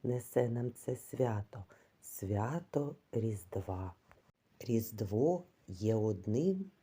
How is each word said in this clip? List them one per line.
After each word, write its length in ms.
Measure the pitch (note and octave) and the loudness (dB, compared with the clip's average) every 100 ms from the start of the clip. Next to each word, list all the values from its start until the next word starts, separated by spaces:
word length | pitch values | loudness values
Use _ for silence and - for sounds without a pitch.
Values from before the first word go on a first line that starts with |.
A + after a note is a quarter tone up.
несе 460 | A#2+ B2 - B2 A#2+ | -2 -2 2 4 4
нам 240 | A#2 A#2+ | 2 -2
це 220 | A#2+ - B2+ | -4 -6 -6
свято. 720 | - A#2+ B2 G#2+ G#2 - F#2 - _ _ | -6 2 2 2 -4 -10 -14 -18 _ _
Свято 920 | - - F#2+ G2+ A2+ E3 F3 D3 C#3+ D3 _ | -16 -8 0 0 0 -2 -2 -2 -2 -6 _
Різдва. 840 | A#2 A2+ G2+ - G2 G2 F#2 F#2 - _ - _ _ _ _ | -2 0 -2 -6 -6 -4 -4 -6 -10 _ -20 _ _ _ _
Різдво 840 | - A2+ A2 G#2+ G2 G#2 D3 F3+ F3+ _ - | 0 0 0 -4 -2 2 2 2 -4 _ -14
є 280 | F#2 G#2+ A2 | -2 2 4
одним 760 | G#2+ F#2+ F#2+ A2+ F3+ F#3+ F#3+ - | 2 0 0 2 2 2 -4 -10